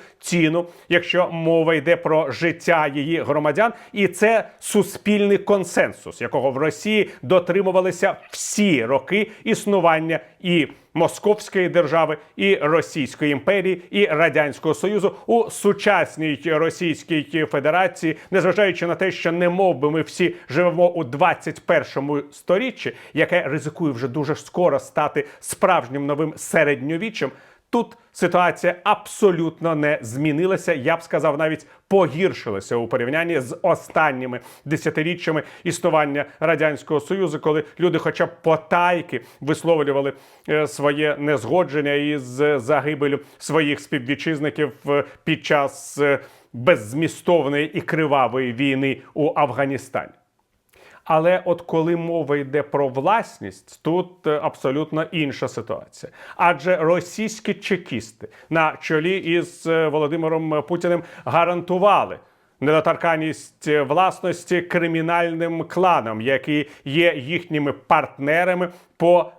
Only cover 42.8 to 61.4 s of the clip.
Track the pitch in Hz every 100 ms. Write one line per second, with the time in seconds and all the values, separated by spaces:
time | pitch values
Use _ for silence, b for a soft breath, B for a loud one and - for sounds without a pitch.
42.8 | 143 147 143 139 B B - 156 147 143
43.8 | - 151 120 143 165 151 147 147 147 -
44.8 | 143 143 - B - 160 - 151 139 -
45.8 | - - 143 135 B B B 120 123 151
46.8 | 107 135 160 - - 175 139 143 151 185
47.8 | - 160 156 139 123 127 127 117 139 135
48.8 | 135 131 B - 151 160 143 117 139 135
49.8 | - - 71 _ _ _ _ _ _ B
50.8 | B B - 160 170 180 185 170 - 165
51.8 | 160 170 165 170 135 143 135 147 139 143
52.8 | 139 127 156 226 - - 104 - _ -
53.8 | 156 175 180 - 156 151 151 - 139 139
54.8 | 151 156 160 170 143 120 127 - 110 92
55.8 | - - - B B B 175 156 165 180
56.8 | 160 175 175 - 214 - - 196 - 185
57.8 | - 117 - - - B B 165 156 -
58.8 | - 156 165 190 165 170 151 - 165 160
59.8 | 156 151 147 165 160 160 160 151 147 175
60.8 | 175 175 170 B 127 156